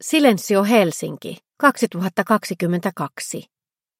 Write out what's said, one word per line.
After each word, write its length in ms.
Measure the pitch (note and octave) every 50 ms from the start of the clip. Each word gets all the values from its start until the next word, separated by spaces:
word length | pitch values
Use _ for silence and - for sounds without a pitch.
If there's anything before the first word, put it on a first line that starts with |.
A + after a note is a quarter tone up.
Silensio 640 | - - - D#4+ D4 B3+ G#3+ E3+ - - G#3 G3 G3+
Helsinki, 760 | G3+ A#3+ A3+ F#3+ E3+ D3 - - D#3+ D3+ - - - - - _ _ _
kaksituhatta 680 | - - C#4+ - - A#3+ - - F3 F#3 F#3+ - - -
kaksikymmentäkaksi. 1200 | - A3 G#3 - - F3+ - F3+ E3+ F3 F3 - G3 E3+ - D3+ C3+ - - - - - - - _ _ _ _ _ _ _ _ _ _